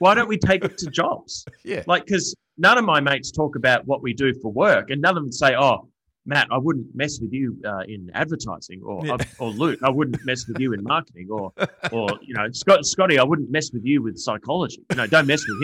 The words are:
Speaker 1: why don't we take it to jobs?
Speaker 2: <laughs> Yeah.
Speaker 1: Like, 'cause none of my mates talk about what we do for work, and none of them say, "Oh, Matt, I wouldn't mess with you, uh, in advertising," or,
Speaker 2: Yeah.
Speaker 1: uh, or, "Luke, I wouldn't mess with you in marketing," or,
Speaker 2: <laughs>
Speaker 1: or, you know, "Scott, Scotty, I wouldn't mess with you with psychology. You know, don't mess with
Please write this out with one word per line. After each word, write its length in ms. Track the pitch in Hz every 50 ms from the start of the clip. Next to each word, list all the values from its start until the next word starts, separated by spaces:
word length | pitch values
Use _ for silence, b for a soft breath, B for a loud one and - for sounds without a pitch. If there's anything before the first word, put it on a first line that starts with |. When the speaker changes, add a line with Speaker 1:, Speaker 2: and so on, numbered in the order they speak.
Speaker 1:
why 140 | 175 190 208
don't 140 | 240 233 214
we 80 | 214
take 260 | - 185 185 190 185
it 140 | 196 190 -
to 140 | - 180 151
jobs? 560 | 123 165 - - - - - - - - - - -
Speaker 2:
<laughs> 100 | _ _
Yeah. 180 | - - 180 -
Speaker 1:
Like, 200 | 170 180 175 -
'cause 280 | - 202 180 - - - - _ _ _ -
none 180 | 165 196 240
of 80 | 247 220
my 160 | 190 156 147
mates 300 | 139 143 139 131 - -
talk 260 | - 156 151 147 147
about 300 | 131 123 127 123 113 -
what 160 | 131 139 117
we 100 | 135 123
do 220 | 113 123 139 131 120 131
for 100 | - 110
work, 380 | 104 127 190 208 143 98 98 -
and 100 | 135 139
none 160 | 156 180 185
of 60 | 170 143
them 80 | 127
say, 220 | 120 - 151 135 127
"Oh, 320 | 123 139 131 110 98 - _ _ _ _ _ _ _ _
Matt, 200 | - 143 143 117 -
I 80 | 117 131
wouldn't 360 | 131 165 147 131 113 - 120
mess 260 | 123 143 147 147 -
with 100 | 113 95
you, 240 | 123 135 135 120 95 - -
uh, 200 | 104 101 95 95 95
in 220 | 110 101 90 90
advertising," 720 | 82 104 156 156 160 151 - 107 87 78 - - 90 92
or, 180 | - 104 101 90 156
Speaker 2:
Yeah. 80 | 151 123
Speaker 1:
uh, 100 | 120 - - - -
or, 100 | 127 113
"Luke, 300 | 104 113 156 165 - -
I 60 | 127 135
wouldn't 300 | 131 143 151 131 120 - -
mess 200 | 131 127 123 -
with 140 | 120 110 123
you 140 | 135 127 110
in 80 | 98
marketing," 460 | 101 123 147 165 - - _ 85 90 95
or, 240 | 107 110 95 92 -
Speaker 2:
<laughs> 340 | - 147 - - _ - 147
Speaker 1:
or, 200 | 117 117 107 101 104 -
you 140 | - - 120
know, 120 | 107 104 113
"Scott, 320 | 120 - - 196 196 170 139
Scotty, 340 | - - - 190 185 151 131
I 60 | 127
wouldn't 260 | 139 165 147 135 113
mess 220 | 135 156 156 151
with 140 | 127 113 104
you 160 | 131 147 139
with 160 | 113 110 92 -
psychology. 640 | - 123 107 104 - 123 151 185 160 117 - - _ -
You 60 | -
know, 100 | 127 113
don't 200 | 101 160 160 147
mess 160 | 139 151 - - 1077
with 140 | - 1077